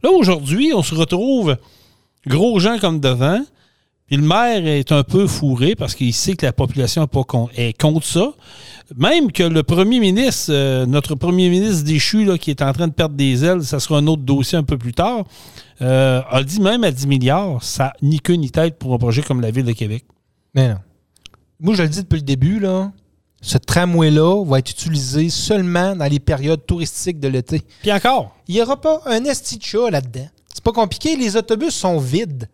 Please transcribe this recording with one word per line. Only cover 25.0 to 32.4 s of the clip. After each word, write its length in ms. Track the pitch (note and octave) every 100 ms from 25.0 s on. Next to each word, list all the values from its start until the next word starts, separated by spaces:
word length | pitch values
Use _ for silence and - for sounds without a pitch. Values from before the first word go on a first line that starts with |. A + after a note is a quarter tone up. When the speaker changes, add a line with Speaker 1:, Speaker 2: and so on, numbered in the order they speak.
| C3 C#3 E3
Speaker 2:
seulement 640 | - - G#3+ F3+ F3 F#3
dans 120 | F#3+ D3
les 100 | D3
périodes 460 | - D3 C#3 D#3+ -
touristiques 540 | F3 D#3+ - F#3 E3
de 80 | C#3
l'été. 360 | C3 B2 D#3 - _
Speaker 1:
Puis 100 | G#3
encore. 440 | G3+ A#3+ C4 G#2+ _ -
Speaker 2:
Il 80 | F#3
n'y 60 |
aura 180 | A#3 C#4
pas 220 | D#4 D#4 D4+
un 200 | A3+ C4+
esti 320 | B3+ - A#3
de 60 |
chat 260 | - G3+ A#3+
là-dedans. 380 | D#3 C3 A#2 C#3 _ _
C'est 100 | -
pas 80 | -
compliqué, 460 | A3+ G#3 - D4+ D#4
les 180 | A#3+ G3+
autobus 380 | G#3 A3 D#4+
sont 240 | - F#3+ E3+
vides. 500 | C3 D#3 A3 C3+